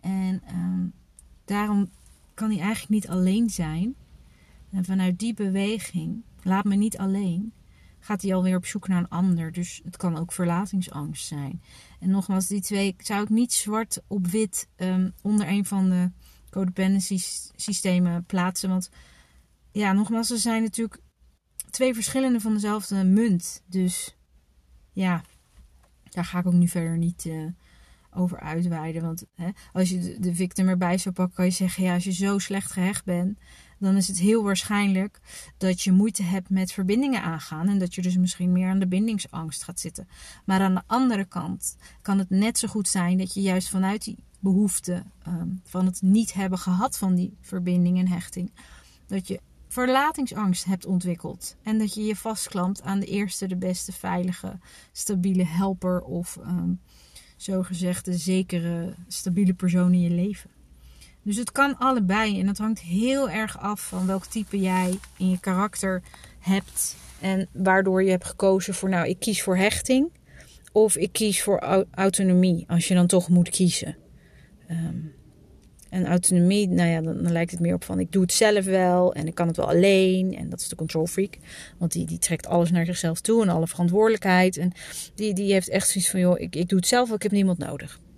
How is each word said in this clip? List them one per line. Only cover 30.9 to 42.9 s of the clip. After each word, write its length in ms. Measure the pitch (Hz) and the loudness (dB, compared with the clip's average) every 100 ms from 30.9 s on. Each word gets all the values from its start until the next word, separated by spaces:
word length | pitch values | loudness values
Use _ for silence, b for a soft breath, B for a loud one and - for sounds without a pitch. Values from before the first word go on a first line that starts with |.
| 180 | 0
zou 160 | 190 | -2
pakken, 220 | 180 180 - | -2 -2 2
kan 80 | |
je 60 | 180 | 0
zeggen: 340 | 180 185 180 | 2 -2 0
"Ja, 100 | 185 | 0
als 100 | 175 | 0
je 80 | 185 | -2
zo 260 | 180 196 202 | -2 0 0
slecht 340 | - 196 - | -2 -6 -6
gehecht 320 | - 180 - | -2 0 0
bent, 340 | - 175 185 208 B B B B | -4 -2 -2 -4 B B B B
dan 180 | 196 196 | 2 2
is 120 | 185 | 2
het 100 | 190 | 2
heel 240 | 190 226 | 4 4
waarschijnlijk 800 | 208 185 - 208 202 190 202 - B B B - | 2 -2 0 0 2 2 -2 -8 B B B -4
dat 260 | 185 180 | -2 0
je 100 | 196 | 4
moeite 300 | 185 214 - | 6 4 0
hebt 280 | 185 190 180 | -2 -2 0
met 220 | 190 185 | -2 0
verbindingen 500 | - 190 214 277 247 | -2 0 2 2 0
aangaan. 460 | 165 160 - 156 180 | -2 -6 -8 -2 0
En 100 | 202 | 2
dat 160 | 180 | 0
je 80 | 185 | -2
dus 140 | 180 180 | 0 2
misschien 360 | 180 - 180 | 2 2 2
meer 160 | 180 185 | 2 2
aan 100 | 190 | 2
de 80 | 185 | 2
bindingsangst 760 | 185 220 214 - - 160 139 | 0 0 -2 -6 -10 -8 -10
gaat 180 | - 175 | -10 -10
zitten." 280 | 165 - 180 B B B | -10 -12 -18 B B B
Maar 160 | - 190 | -2 2
aan 140 | 190 | 2
de 80 | 185 - | 0 0
andere 380 | 240 254 208 | 0 2 0
kant 520 | 190 180 160 180 - - B B | -4 -6 -8 -8 -8 -12 B B
kan 160 | - 196 | 0 0
het 120 | 185 | 2
net 280 | 185 214 - | 2 2 0
zo 100 | 220 | -4
goed 200 | 220 | -2
zijn 300 | 190 | -2